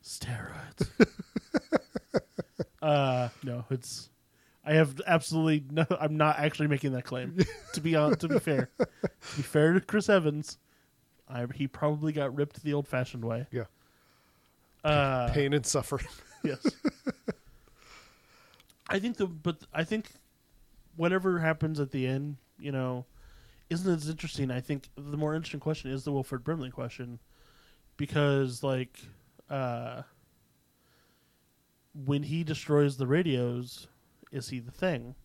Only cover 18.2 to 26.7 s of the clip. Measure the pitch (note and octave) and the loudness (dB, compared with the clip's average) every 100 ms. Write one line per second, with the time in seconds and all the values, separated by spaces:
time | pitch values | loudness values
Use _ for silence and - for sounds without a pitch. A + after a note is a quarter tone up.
18.2 | _ _ - - _ _ - F#3 A3 A#3+ | _ _ -20 -20 _ _ -4 -2 0 -2
19.2 | F#3+ E3 F3 E3 - - E3 A3 - - | -2 -2 -4 -4 -6 -4 0 -2 -4 -16
20.2 | _ _ _ _ _ - - D#3+ E3 F#3 | _ _ _ _ _ -20 -20 0 2 4
21.2 | F#3 F3 D#3+ D#3+ D#3+ D3+ C#3 C#3 B2+ C3+ | 2 2 2 2 0 0 -2 -2 0 0
22.2 | D3 C#3 _ _ C#3+ C3+ B2+ B2+ B2+ - | -4 -8 _ _ -6 -4 -2 -4 -10 -18
23.2 | - - - - _ E3+ F#3+ E3+ D3 D#3+ | -20 -20 -20 -20 _ -2 2 0 0 -6
24.2 | D#3+ - C3+ B2+ B2 C#3+ - - C#3+ D3 | -8 -4 -2 -2 -2 -6 -6 -16 -8 -2
25.2 | D3+ D#3+ D#3 D3+ D#3 D#3 B2+ C3+ C3 C#3 | 0 0 -4 -6 -4 -4 -4 -4 -2 -2
26.2 | C3 C3 A#2+ E3 C3 | -2 -6 -4 -4 -4